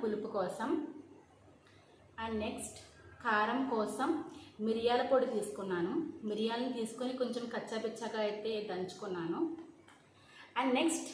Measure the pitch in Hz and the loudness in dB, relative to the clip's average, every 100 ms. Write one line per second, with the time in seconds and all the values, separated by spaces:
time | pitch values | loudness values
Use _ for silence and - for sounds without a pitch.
0 | 220 208 - 208 180 - 247 330 - - | 0 0 -2 -2 -2 -2 0 0 -2 -10
1 | - - - - - - - - - - | -16 -20 -20 -20 -20 -20 -20 -20 -20 -20
2 | - - 226 220 214 - - - - - | -18 -8 -2 0 -2 -4 -8 -10 -18 -20
3 | - - 240 214 214 254 262 220 208 - | -20 -4 2 4 4 2 2 2 2 2
4 | 294 - - - - - 220 226 233 240 | 2 0 -2 -12 -14 -4 0 2 4 4
5 | 254 262 233 214 - - 190 180 170 302 | 6 6 6 0 -2 -4 -2 0 2 0
6 | - - 214 208 226 233 254 240 220 - | -2 -4 -4 0 0 2 -2 -2 -4 -2
7 | 247 254 240 233 233 220 - 220 226 - | -4 0 -2 -2 -4 -6 -4 -4 -4 -4
8 | 220 214 208 208 220 214 208 180 185 - | -4 0 0 0 -2 -2 -2 -4 -4 -6
9 | 208 180 165 226 330 - - - - - | -4 -2 -2 0 0 -2 -12 -18 -20 -20
10 | - - - - - 240 262 254 330 - | -20 -20 -20 -20 -8 0 4 4 4 2
11 | - | -6